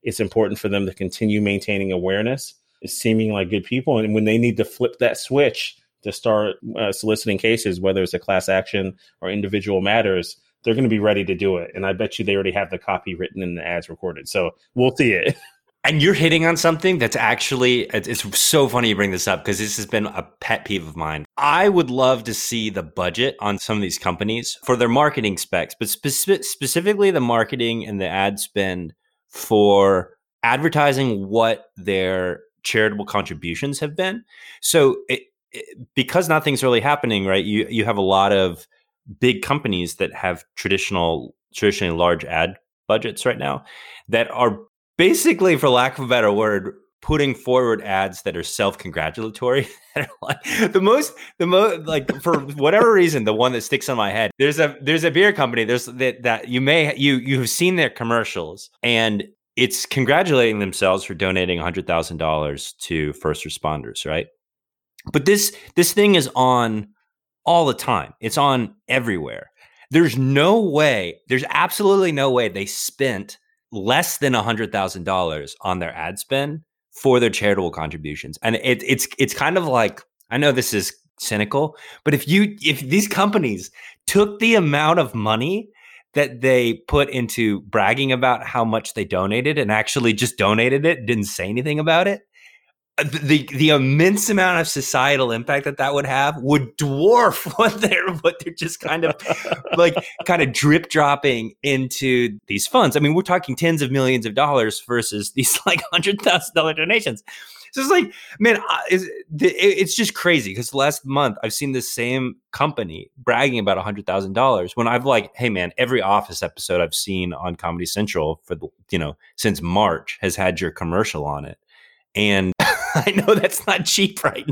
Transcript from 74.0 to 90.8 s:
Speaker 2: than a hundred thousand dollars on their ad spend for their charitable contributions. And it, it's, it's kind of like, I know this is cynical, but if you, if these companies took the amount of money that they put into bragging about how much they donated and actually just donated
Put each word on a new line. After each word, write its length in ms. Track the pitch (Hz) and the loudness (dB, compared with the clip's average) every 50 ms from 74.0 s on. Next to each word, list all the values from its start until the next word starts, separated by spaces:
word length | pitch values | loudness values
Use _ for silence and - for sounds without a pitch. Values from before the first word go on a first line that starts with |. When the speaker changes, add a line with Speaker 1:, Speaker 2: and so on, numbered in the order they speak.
| 180 - - - | 2 -2 -4 -2
Speaker 2:
than 180 | 147 139 127 | 0 0 0
a 60 | 117 98 | 0 0
hundred 260 | 117 117 107 113 - | 0 -2 -2 -4 -4
thousand 320 | - 101 95 92 - 98 | -2 -2 -4 -4 -6 -8
dollars 540 | 85 95 95 92 90 82 78 78 71 69 - _ | -4 -2 0 0 0 -2 -4 -6 -10 -12 -16 _
on 180 | - 98 92 92 | -6 -4 -4 -4
their 120 | 87 80 65 | -4 -8 -8
ad 240 | 80 78 85 95 - | -8 -10 -10 -8 -10
spend 400 | - _ 139 135 139 147 151 160 _ _ _ _ _ _ | -8 _ -4 -4 -4 -4 -8 -12 _ _ _ _ _ _
for 280 | _ - - 135 127 123 | _ 0 2 4 6 6
their 100 | 120 113 | 4 2
charitable 400 | 98 - 104 104 101 98 92 85 | 0 0 0 2 2 2 0 -4
contributions. 680 | 78 - 80 76 78 80 76 76 73 - - - 78 - | -4 -6 -8 -8 -8 -10 -10 -10 -10 -10 -12 -14 -16 -4
And 140 | - 113 113 | -2 -2 -2
it, 260 | - - 131 123 - - | 0 2 0 0 0 2
it's, 220 | - - 131 - - - | -2 0 0 0 -8 0
it's 160 | - - - | -2 0 0
kind 240 | - - 143 151 175 | 0 -2 -2 0 0
of 80 | 190 175 | 0 0
like, 380 | 156 127 123 110 101 - - - _ _ _ _ _ | 2 2 2 2 0 -2 -8 -20 _ _ _ _ _
I 100 | 117 127 | -2 0
know 120 | 147 147 | 2 2
this 240 | 131 127 123 - - | 2 2 0 0 -2
is 200 | 104 90 - - _ _ _ _ _ | -2 -2 -4 -10 _ _ _ _ _
cynical, 560 | - - 113 104 107 104 - 139 151 151 151 - - - - - _ | -8 -4 -2 -2 -2 -2 0 -2 -2 -2 -6 -12 -20 -20 -20 -6 _
but 80 | - | 0
if 140 | 147 135 - 143 | 0 0 0 2
you, 280 | 165 196 214 208 208 - | 4 4 4 2 -2 -2
if 180 | - 156 147 131 | -2 -2 -2 -2
these 260 | 147 127 147 202 208 | -2 0 0 0 0
companies 640 | 208 - 185 196 208 202 208 165 123 104 90 90 - _ - - - - _ _ - | 0 0 0 0 2 2 0 0 0 -4 -6 -8 -14 _ -20 -20 -20 -20 _ _ 0
took 320 | - 196 208 208 202 202 | 2 2 2 2 0 -2
the 160 | 226 226 233 | 2 4 4
amount 420 | 214 175 151 143 147 151 156 170 170 | 4 4 4 2 2 2 4 4 2
of 160 | 147 120 - | 2 0 -2
money 560 | 117 104 107 110 110 123 160 190 214 233 - _ _ _ - - - _ _ _ | -2 0 0 0 0 0 -2 -4 -6 -6 -10 _ _ _ -20 -20 -20 _ _ _
that 260 | 147 147 127 127 120 | 0 0 0 -2 -2
they 340 | 123 135 131 127 120 117 113 113 _ - | 2 4 4 4 4 2 -2 -4 _ 0
put 200 | - 147 139 - | 2 2 2 2
into 500 | - 131 120 110 - - 117 107 104 95 | -2 -4 -4 -4 -2 0 0 0 0 -2
bragging 480 | - 101 - 110 98 101 117 131 139 135 | -4 -2 0 2 2 2 2 2 0 0
about 340 | 131 123 127 127 123 117 123 | 0 2 2 2 2 0 -2
how 200 | - - 127 117 | -6 -2 -2 0
much 300 | 113 110 113 - - - | 0 0 -2 -4 -4 -6
they 100 | 113 98 | -6 -6
donated 520 | 82 98 92 92 98 107 117 127 147 156 | -2 -2 -2 0 0 0 0 0 0 0
and 140 | 147 127 101 | 0 0 0
actually 420 | 107 107 110 - - 139 120 117 | 0 0 0 0 -2 2 2 2
just 240 | 113 104 123 117 - | 2 2 -2 -4 0
donated 480 | - 101 98 107 110 117 127 131 139 | 0 2 2 4 4 4 2 2 2